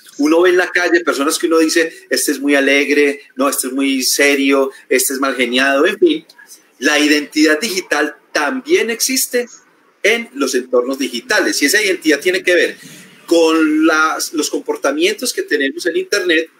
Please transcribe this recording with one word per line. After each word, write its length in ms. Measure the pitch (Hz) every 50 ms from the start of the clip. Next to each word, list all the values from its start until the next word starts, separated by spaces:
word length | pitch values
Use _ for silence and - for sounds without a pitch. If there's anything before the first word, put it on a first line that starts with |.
| - - - -
uno 240 | 143 151 160 170 180
ve 80 | 185
en 80 | 180 180
la 120 | 175 170
calle 300 | - 180 175 170 165 175
personas 380 | - 139 123 131 139 160 160 -
que 80 | 170
uno 120 | 160 165 160
dice, 320 | 160 156 160 170 160 165 - - - -
"Este 200 | 135 123 - 151 143
es 60 | 131
muy 160 | 139 143 143
alegre, 680 | 139 135 135 139 143 143 147 147 147 147 143 139 - - - -
no, 140 | 131 135 139
este 200 | 131 - 135 127
es 40 | 127
muy 300 | 139 139 135 135 131 123
serio, 680 | 123 - - 143 143 143 135 139 139 139 139 135 135 - - - -
este 240 | 135 127 - - 135
es 60 | 127
mal 140 | 139 135 120
geniado", 520 | 127 123 117 123 127 135 139 139 139 160
en 120 | 196 208 208
fin, 280 | 185 165 147 - - - - - - - - - _ _ _ -
la 200 | 123 151 151 147
identidad 600 | 151 147 151 147 143 - - 151 151 156 151 151
digital 560 | 233 214 190 190 - - 156 147 151 143 - - _ _ -
también 580 | 160 147 139 131 131 - - 180 202 226 226
existe 580 | 226 226 - - 262 254 - - - 247 240 - - - _ _ _ _ _ _ _ _ -
en 260 | 196 233 233 226 - 247
los 200 | 277 - 127 -
entornos 440 | 123 - - 127 123 120 131 135 131
digitales, 640 | 135 - - 113 - - 214 196 - - - - 147
y 40 |
esa 160 | 139 202 214 214
identidad 380 | 190 180 - - 156 147 -
tiene 220 | - 180 180 180 -
que 120 | 180 175
ver 220 | 165 131 - - - - - - - - - - - -
con 640 | - 170 170 165 160 160 160 160 151 151 156 156
las, 480 | 165 160 156 156 160 143 - - - -
los 160 | 151 143 -
comportamientos 840 | - - - 151 147 - - 139 139 156 170 202 214 - 254 240 -
que 100 | 190 -
tenemos 440 | - 151 143 139 135 151 175 -
en 100 | 175 160
internet 540 | 185 185 - 208 196 180 180 160 160 165 - _ _